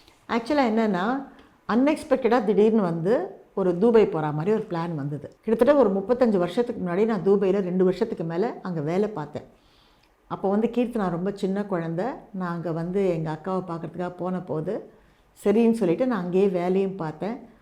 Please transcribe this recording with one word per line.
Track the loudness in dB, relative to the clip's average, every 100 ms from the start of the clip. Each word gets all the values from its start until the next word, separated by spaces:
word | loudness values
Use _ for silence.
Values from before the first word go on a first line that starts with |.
| _ _ -6
ஆக்சுவலா | -4 0 0 2
என்னன்னா, | 2 0 0 -2 -4 -8 -18 -20 _ -2
அன்எக்ஸ்பெக்டடா | 2 2 0 0 0 2 2
திடீர்னு | 2 4 4 4
வந்து | 2 0 0 0 -2 -10 -10
ஒரு | -2 0 2
துபாய் | 4 6 4
போற | 2 -2
மாதிரி | -2 0
ஒரு | -2 -2
பிளான் | -6 -4
வந்தது. | -6 -6 -8 -12 -10
கிட்டத்தட்ட | -2 4 6 6
ஒரு | 6 2
முப்பத்தஞ்சு | 0 2 4 2
வருஷத்துக்கு | 0 0 -2 -4 -2
முன்னாடி | 0
நான் | 0 2
துபாயில | 2 4 4 2
ரெண்டு | 0 2
வருஷத்துக்கு | 2 2 -2 -4
மேல | -4 -2 -4 -4
அங்க | -6 -4
வேலை | -2 -2 -2
பார்த்தேன். | -4 -10 -12 -16 _ _ _ _ _ _ _ _
அப்போ | -4 0
வந்து | 0 0
கீர்த்தனா | 0 -2 -2 -2
ரொம்ப | -2 -4
சின்ன | -4 -4 -4
குழந்தை. | -4 -4 -4 -4 -4 -8 -12
நான் | -8 -6
அங்க | -6 -6
வந்து | -6 -4 0 0
எங்க | 0 -4 -6
அக்காவை | -6 -6 -6
பார்க்கறதுக்காக | -10 -10 -8 -8 -6
போன | -6 -6
போது, | -4 -6 -4 -6 -10 -20 _ _ _ _
சரின்னு | 2 4 4
சொல்லிட்டு | 4 2 2 0
நான் | -2
அங்கேயே | 0 2 2
வேலையும் | 2 0 0 0 -4
பார்த்தேன். | -8 -8 -8 -10 -14 _